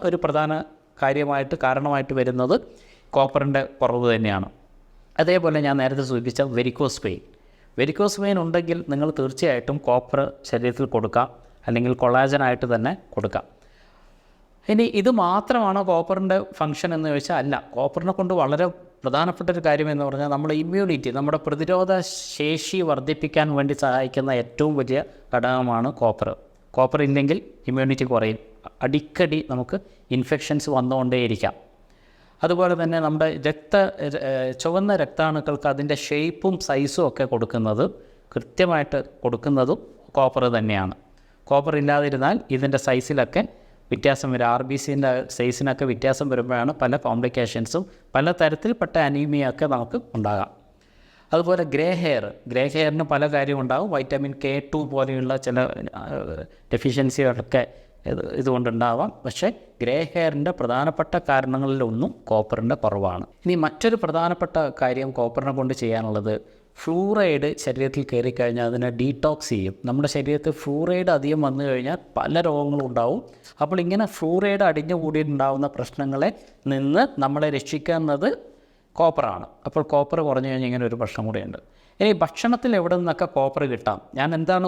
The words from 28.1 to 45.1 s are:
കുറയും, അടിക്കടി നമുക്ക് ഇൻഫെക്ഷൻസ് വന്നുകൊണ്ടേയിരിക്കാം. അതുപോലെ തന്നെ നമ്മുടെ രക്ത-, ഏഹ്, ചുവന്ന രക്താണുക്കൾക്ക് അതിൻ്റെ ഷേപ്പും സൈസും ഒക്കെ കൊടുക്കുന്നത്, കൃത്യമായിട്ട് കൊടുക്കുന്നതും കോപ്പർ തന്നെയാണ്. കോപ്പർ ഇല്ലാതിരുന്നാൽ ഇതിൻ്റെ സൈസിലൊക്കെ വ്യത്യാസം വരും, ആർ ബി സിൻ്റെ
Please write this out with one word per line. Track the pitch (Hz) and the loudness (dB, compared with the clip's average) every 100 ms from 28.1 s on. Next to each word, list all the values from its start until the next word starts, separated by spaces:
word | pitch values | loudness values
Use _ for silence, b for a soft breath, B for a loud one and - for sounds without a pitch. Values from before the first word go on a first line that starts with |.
കുറയും, | 117 110 110 - - - - 127 | 2 2 -2 -10 -20 -20 -6 0
അടിക്കടി | 147 151 - 170 156 156 | 0 -2 0 0 0 -2
നമുക്ക് | 127 123 190 b b b | -4 -4 -6 b b b
ഇൻഫെക്ഷൻസ് | 127 123 147 - 147 151 | -2 0 -2 0 -2 0
വന്നുകൊണ്ടേയിരിക്കാം. | 135 123 131 123 127 120 107 101 - - _ _ b b b b b | 0 2 0 2 2 0 0 -2 -4 -14 _ _ b b b b b
അതുപോലെ | 165 175 180 170 | 0 2 2 2
തന്നെ | 165 165 156 | 0 0 0
നമ്മുടെ | 156 160 156 147 | 2 0 0 -2
രക്ത-, | 151 - 202 190 - | -2 2 2 2 0
ഏഹ്, | 147 143 135 135 131 131 | -6 -4 -2 -2 -2 -2
ചുവന്ന | 160 180 202 190 | -2 0 2 2
രക്താണുക്കൾക്ക് | 147 - 160 156 147 143 147 | 0 0 0 0 -2 0 0
അതിൻ്റെ | 139 147 143 | 0 -2 -4
ഷേപ്പും | - 147 160 165 190 180 - | -2 -2 -2 0 -2 0 0
സൈസും | 139 139 185 151 | 0 0 0 0
ഒക്കെ | - 131 | 0 -2
കൊടുക്കുന്നത്, | 117 110 117 110 107 185 - B B B | 0 -2 0 0 2 0 -2 B B B
കൃത്യമായിട്ട് | 120 - - 180 160 143 139 - - | -8 -4 0 2 2 0 -4 -6 -6
കൊടുക്കുന്നതും | 120 117 147 139 127 208 - - - | -4 -2 0 2 2 0 -6 -20 -4
കോപ്പർ | - 131 131 123 117 | 2 2 4 2 2
തന്നെയാണ്. | 110 101 92 - - b b b - | 0 0 -2 -6 -16 b b b 0
കോപ്പർ | 143 147 151 | 2 2 2
ഇല്ലാതിരുന്നാൽ | 143 147 147 131 139 214 - | 2 2 2 2 2 0 0
ഇതിൻ്റെ | 131 139 139 - | 0 2 2 2
സൈസിലൊക്കെ | 127 - 143 117 - 220 B B B - | 0 2 0 2 0 -2 B B B -6
വ്യത്യാസം | 117 139 135 135 | 0 2 2 0
വരും, | 123 117 | 0 2
ആർ | 123 | 2
ബി | 131 135 | 0 -4
സിൻ്റെ | 147 139 135 | -2 0 2